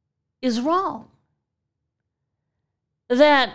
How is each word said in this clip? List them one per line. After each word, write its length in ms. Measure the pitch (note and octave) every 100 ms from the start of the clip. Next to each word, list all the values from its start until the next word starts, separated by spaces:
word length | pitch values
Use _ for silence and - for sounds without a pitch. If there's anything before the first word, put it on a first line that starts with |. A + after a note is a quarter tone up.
| _ _ _ _
is 180 | B3+ A#3
wrong? 500 | C4 F4 F#4 - - _ _ _ _ _ _ _ _ _ _ _ _ _ _ _ _ _ _ _ -
That 440 | B3 D4 C#4+ A#3